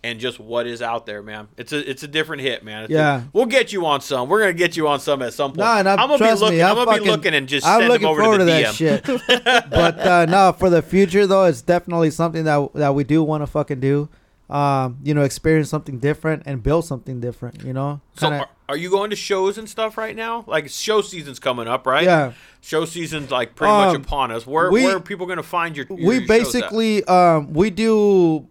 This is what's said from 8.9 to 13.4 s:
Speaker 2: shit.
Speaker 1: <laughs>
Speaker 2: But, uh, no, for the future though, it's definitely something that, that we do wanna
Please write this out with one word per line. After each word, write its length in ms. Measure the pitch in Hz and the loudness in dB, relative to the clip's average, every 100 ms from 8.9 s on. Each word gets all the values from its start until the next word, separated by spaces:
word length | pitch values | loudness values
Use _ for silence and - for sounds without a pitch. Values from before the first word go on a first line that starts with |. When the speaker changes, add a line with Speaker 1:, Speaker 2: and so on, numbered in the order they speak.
| 208 - 247 - | 0 -2 -4 0
Speaker 2:
shit. 380 | 247 233 247 - | 0 2 0 2
Speaker 1:
<laughs> 0 | |
Speaker 2:
But, 280 | 175 170 165 | 2 2 2
uh, 280 | 185 175 165 | 2 4 4
no, 280 | 185 190 - | 4 4 4
for 140 | 185 | 2
the 120 | 170 | 2
future 440 | - 180 196 185 196 | 2 2 4 2 2
though, 200 | 190 185 | 4 4
it's 160 | 123 | 0
definitely 480 | - 175 180 170 160 | 0 0 0 0 0
something 320 | 160 170 160 | 0 -4 -2
that, 240 | 156 147 143 | 0 0 0
that 200 | 139 147 | -2 -2
we 80 | 139 | 0
do 220 | 139 156 | 0 0
wanna 240 | 151 156 | 0 -2